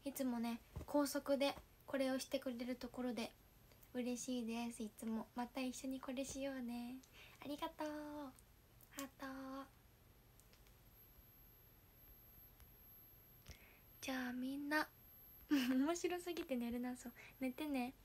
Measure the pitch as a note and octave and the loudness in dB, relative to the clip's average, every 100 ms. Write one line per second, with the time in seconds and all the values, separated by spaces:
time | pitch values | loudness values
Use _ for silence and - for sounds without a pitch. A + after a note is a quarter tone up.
0 | C#4 B3+ C4 A#3 A#3 A#3 - - - D4 | -4 0 0 2 0 -2 -6 -10 2 4
1 | C#4 C#4+ C#4 C#4 C#4 - - - - C4+ | 4 2 2 4 4 2 -12 -18 -2 2
2 | C4 C4 - C4+ C4+ A#3 B3 B3 B3 - | 2 2 0 -2 -2 -2 -2 -4 -4 -2
3 | B3 A3+ A3+ - - - - - - B3+ | -2 -2 -4 -8 -20 -20 -20 -20 -6 -2
4 | B3 B3 - B3 A3+ A#3 A#3+ A#3 G#3+ - | 0 -2 0 -2 0 -2 -2 -4 -6 -4
5 | A3+ A3 - - A#3+ - B3+ B3 C4 C4 | -2 0 -2 -4 -2 0 -2 -2 -4 -2
6 | - B3+ C4 C4+ C#4 C4 A#3 A#3+ A#3+ C4 | -2 -2 -2 -2 -2 -2 -2 -4 -4 -8
7 | - - - - - D4 D#4+ D#4+ D4+ D4+ | -12 -20 -18 -12 -6 -4 -4 -2 -4 -2
8 | D4 D4 C#4 - - - - - - - | -6 -6 -8 -12 -20 -20 -20 -20 -12 -10
9 | C#4 - C4+ C4+ C4+ C4+ C4+ - - - | -10 -10 -10 -8 -8 -10 -12 -18 -20 -20
10 | - - - - - - - - - - | -20 -20 -20 -20 -20 -20 -20 -20 -20 -20
11 | - - - - - - - - - - | -20 -20 -20 -20 -20 -20 -20 -20 -20 -20
12 | - - - - - - - - - - | -20 -20 -20 -20 -20 -20 -20 -20 -20 -20
13 | - - - - - - - - - - | -20 -20 -20 -20 -18 -18 -20 -20 -20 -8
14 | - C4 B3 B3+ B3+ C#4 C#4+ D4+ - - | -2 0 0 -2 -2 -2 4 4 4 -6
15 | - - - - - D4 B3 C4 C#4+ F4 | -20 -20 -20 -20 4 6 8 6 6 6
16 | F4 F4 F4 E4 E4 B3+ A#3+ A#3+ B3 B3+ | 2 0 0 -2 0 0 2 0 -2 -4
17 | A#3+ - - - C4 B3+ D#4 C4+ B3 - | -8 -12 -18 -2 -2 0 0 2 0 -4